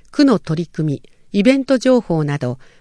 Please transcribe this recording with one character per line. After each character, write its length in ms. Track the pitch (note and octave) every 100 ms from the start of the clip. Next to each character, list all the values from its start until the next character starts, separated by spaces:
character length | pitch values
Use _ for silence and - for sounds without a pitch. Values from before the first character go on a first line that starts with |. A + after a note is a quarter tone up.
| -
区 140 | -
の 140 | C#4+ G#3+
取 260 | - D#3+
り 40 | E3+
組 340 | - D#3 C#3
み、 0 | - _ _
イ 100 | G3+
ベ 160 | G3+ C4+
ン 60 |
ト 140 | C4 C4
情 220 | B3+ B3+
報 220 | - E3
な 160 | D3+ C#3+
ど、 200 | B2 B2 - _